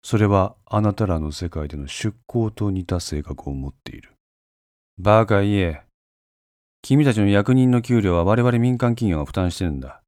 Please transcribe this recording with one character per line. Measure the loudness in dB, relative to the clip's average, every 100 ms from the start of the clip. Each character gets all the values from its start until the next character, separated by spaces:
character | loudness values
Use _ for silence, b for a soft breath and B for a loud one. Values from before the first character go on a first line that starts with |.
そ | -2 0
れ | 2
は | 2 0 -4
あ | _ -2
な | 0
た | 0 -2
ら | -2
の | -4
世 | -8 -8
界 | -8 -8
で | -10
の | -12
出 | -8 -8 -8 _
向 | -4 -4
と | -2 -4
似 | -4
た | -4 -6
性 | -4 -8
格 | -8 -12 -10
を |
持 | -8 -10
っ |
て | -12 -18 -18
い |
る。 | -20 _ _ _ _ _ _ _ _ -4
バ | 4 4 4
カ | 2
言 | 2 0
え。 | 0 -4 _ _ _ _ _ _ _ _ _ _
君 | 0 2
た | 4
ち | 2
の | 4
役 | 4 4
人 | 4 4
の | 2
給 | 2 0
料 | 2
は | 2
我 | 2 2
々 | 2 2
民 | 0 0
間 | -2
企 | 0 0
業 | -2
が |
負 | -4
担 | -2 -4
し | -2
て |
る | -4
ん | -4
だ。 | -10 -18